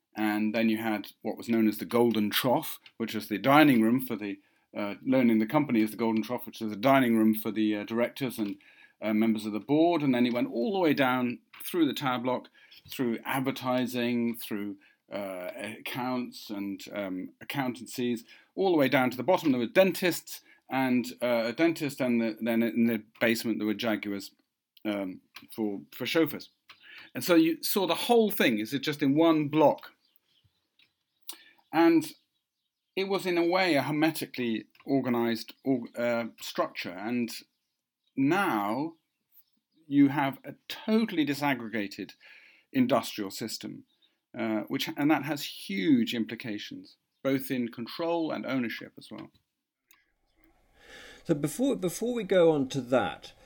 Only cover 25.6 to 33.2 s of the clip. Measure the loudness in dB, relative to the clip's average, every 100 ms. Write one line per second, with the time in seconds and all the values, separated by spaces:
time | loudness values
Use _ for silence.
25.6 | -6 -6 -12 -10 -4 0 0 -2 -14 _
26.6 | _ -20 -20 -20 -14 -6 2 4 4 2
27.6 | -2 0 0 0 2 4 4 2 2 2
28.6 | -2 -6 -4 -2 2 4 4 4 2 4
29.6 | 4 4 -6 _ _ _ _ _ _ _
30.6 | _ _ _ _ _ _ -18 -18 -18 _
31.6 | _ 4 6 6 2 -8 _ _ _ _
32.6 | _ _ _ -4 -2 -2